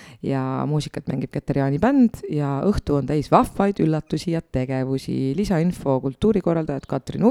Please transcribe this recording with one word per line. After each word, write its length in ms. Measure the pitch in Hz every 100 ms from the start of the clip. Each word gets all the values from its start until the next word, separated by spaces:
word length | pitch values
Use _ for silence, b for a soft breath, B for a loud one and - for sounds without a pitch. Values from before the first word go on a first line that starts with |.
| B B
ja 420 | - 135 131 131 135
muusikat 400 | 151 - - -
mängib 240 | 139 139
Keter 320 | 143 - 139
Jaani 160 | 139 147
bänd 400 | 240 277 233 - 403
ja 280 | 151 143 139 175
õhtu 320 | 208 - 143
on 80 | 135
täis 240 | 151 -
vahvaid 480 | 175 247 - 202 196
üllatusi 560 | 160 156 - 160 - 165
ja 60 |
tegevusi. 920 | - 131 127 131 131 135 - 131 135 143
Lisainfo 640 | 208 170 175 - - 131
kultuurikorraldajad 800 | 135 - 220 196 170 165 156 139 -
Katrin 360 | 139 - - 202